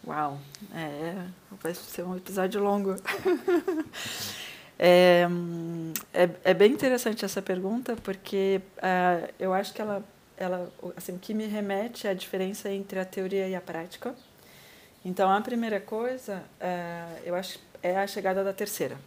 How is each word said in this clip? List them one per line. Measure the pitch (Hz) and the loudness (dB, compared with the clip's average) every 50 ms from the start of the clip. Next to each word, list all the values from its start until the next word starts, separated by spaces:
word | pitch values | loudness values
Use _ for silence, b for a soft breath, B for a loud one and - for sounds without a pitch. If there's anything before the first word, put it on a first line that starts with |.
| - | -8
Uau, | 160 156 151 151 143 139 143 139 - - - 208 190 - | -6 -2 -2 -2 -2 -2 -6 -12 -16 -18 -18 -16 -12 -8
é, | 170 165 151 143 143 160 165 175 196 175 180 180 - - - 202 - | -8 -8 -6 -6 -6 -6 -6 -6 -6 -10 -10 -12 -16 -20 -20 -20 -6
vai | - 160 175 | -6 -6 -6
ser | 180 - - - - 175 | -6 -10 -12 -8 -8 -6
um | 180 180 | -6 -6
episódio | 180 180 - 185 196 185 185 185 208 202 | -8 -8 -6 -2 -2 0 0 0 2 2
longo. | 202 202 202 202 190 185 | 2 2 2 2 0 -2
<laughs> | 190 - - - 392 - 349 359 269 - - 349 330 302 - 349 302 311 - - - - - - - - - - - - - - - - - - - | -2 -4 -6 -6 0 2 2 2 2 2 2 2 2 2 2 -2 -2 -2 -6 -8 -10 -10 -10 -8 -8 -8 -8 -8 -10 -12 -14 -14 -16 -18 -20 -4 4
É, | - 175 175 180 180 180 175 175 175 175 | 8 8 10 10 10 10 10 8 6 4
hum, | 175 175 175 170 170 170 165 165 170 170 165 160 160 - - - - | 2 0 -2 -4 -4 -4 -4 -6 -6 -6 -6 -6 -8 -8 -10 -6 2
é, | - 180 180 - - - | 4 4 4 4 0 2
é | - 185 | 2 6
bem | 175 202 214 | 8 8 6
interessante | 277 - - 262 254 240 - 233 208 220 - | 6 6 2 2 2 2 2 0 -2 0 -2
essa | 190 - 202 | -4 -4 -4
pergunta, | 190 - 190 185 185 190 220 240 262 - 233 226 - | -2 -2 -2 -2 0 -2 -2 -2 -2 -4 -6 -6 -4
porque, | - 190 190 - - - 196 190 190 196 190 190 - - - | -6 -6 -6 -6 -4 0 2 4 4 2 2 0 -4 -12 -4
ah, | - 185 185 180 180 180 180 170 165 - - - | 0 2 4 4 6 4 4 4 0 -4 -6 -4
eu | 175 185 185 | 0 2 2
acho | 190 202 196 - | 2 0 -2 -6
que | - | -6
ela, | 220 214 202 196 208 - - _ _ _ - | -4 -4 -4 -4 -6 -10 -18 _ _ _ -10
ela, | - 185 185 180 180 180 - - - - | -6 -4 -4 -2 -4 -6 -8 -12 -12 -12
o, | 180 175 | -12 -10
assim, | - - - 180 | -10 -10 -8 -10
o | 180 | -10
que | - - 214 | -6 -4 -4
me | 214 220 | -4 -2
remete | 214 208 214 208 196 196 196 214 240 240 - - | -2 -4 -4 -2 -2 -2 -2 -2 -4 -6 -6 -2
é | 208 | -2
a | 190 | -2
diferença | 185 - - - 190 185 185 196 202 - 208 | -2 -4 -6 -2 -2 -2 -2 -4 -6 -6 -4
entre | 196 196 196 196 - 190 | -4 -4 -4 -4 -4 -6
a | 185 | -6
teoria | 185 - 196 190 185 196 196 190 185 | -4 -4 -4 -4 -2 0 0 0 0
e | 190 | -2
a | 180 | -4
prática. | 175 - 175 165 165 180 - - - 240 247 - - - - B B B B B B B B B B B B - - | -6 -6 -8 -8 -8 -8 -12 -10 -8 -8 -8 -10 -16 -20 -20 B B B B B B B B B B B B -12 -8
Então, | 185 180 185 196 190 | -6 0 2 4 4
a | 190 208 | 4 4
primeira | 220 247 247 233 233 226 214 196 | 2 0 -2 -2 0 0 -2 -2
coisa, | 190 - 220 220 233 247 254 254 254 - 196 180 160 - - - | -2 -4 -4 -2 -2 -2 -4 -6 -8 -8 -8 -8 -10 -14 -14 -6
ah, | - 180 180 175 175 170 170 170 170 170 165 156 - | -4 -4 -2 -2 -4 -6 -8 -10 -10 -12 -12 -10 -6
eu | 175 175 | -4 -2
acho, | 180 190 - - - - - - - - | -2 -2 -4 -10 -12 -16 -20 -20 -4 -2
é | 180 180 | 0 2
a | 190 196 | 2 0
chegada | 196 - 208 185 190 185 190 196 | 0 -2 -2 0 2 2 2 2
da | 196 190 | 0 -2
terceira. | - 214 202 - - 160 131 120 135 139 | -2 -4 -6 -2 -2 -2 -2 -2 -8 -16